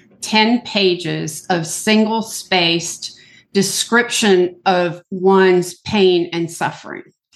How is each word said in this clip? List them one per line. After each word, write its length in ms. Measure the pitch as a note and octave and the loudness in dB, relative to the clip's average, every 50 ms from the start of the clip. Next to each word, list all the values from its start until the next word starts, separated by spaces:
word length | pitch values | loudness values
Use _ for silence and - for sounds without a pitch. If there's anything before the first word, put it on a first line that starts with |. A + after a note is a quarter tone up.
| _ _ _ _ | _ _ _ _
ten 400 | - - - A3 G#3+ A3+ A#3+ B3 | -8 -2 2 2 2 2 2 0
pages 840 | - - - G#3 G3 F#3 F3 F3 E3+ D#3 D#3 D#3 D#3+ D#3 - - - - | -2 -4 -2 0 2 2 0 0 -4 -6 -6 -4 -6 -8 -10 -12 -4 -4
of 160 | F#3 E3+ D#3+ | -4 -2 -2
single-spaced 1500 | - - - - A3 G#3+ G#3+ A3 G#3+ A3 A3+ G#3 - - - - - F#3+ F3+ E3+ E3+ E3+ E3+ E3 - - - - - - - - _ _ _ _ _ | -6 -8 -6 0 2 2 2 2 2 -2 -4 -6 -6 -10 -12 -6 -2 -2 0 2 2 0 -2 -4 -6 -12 -12 -14 -16 -16 -20 -20 _ _ _ _ _
description 1040 | _ G3 F#3+ G3 - - - - A3+ A#3+ A#3 - - - A3+ G#3 F#3+ F3+ F3+ F3+ F3+ - _ | _ 0 0 0 -2 -6 -4 0 0 0 0 0 -2 0 2 4 4 4 2 0 -4 -4 _
of 340 | F#3+ F#3 F3+ F3 F3 F3 F3 _ _ | 0 0 2 0 -2 -4 -8 _ _
one's 640 | G3 F#3 F3+ F#3+ G3 F#3+ F#3+ F#3 F3+ F3+ F3 F3 - | -8 0 2 4 4 6 6 6 4 2 0 -2 -10
pain 540 | _ _ - G3 G#3+ F#3+ F#3 F3+ E3+ E3+ - | _ _ -4 0 2 4 4 4 2 0 -2
and 180 | E3+ E3+ E3+ D#3+ | -4 -6 -6 -6
suffering? 540 | D#3+ - F3 C3+ D#3 - - - - - - - _ _ _ _ _ | -6 -6 -6 -6 -6 -10 -16 -14 -14 -14 -16 -20 _ _ _ _ _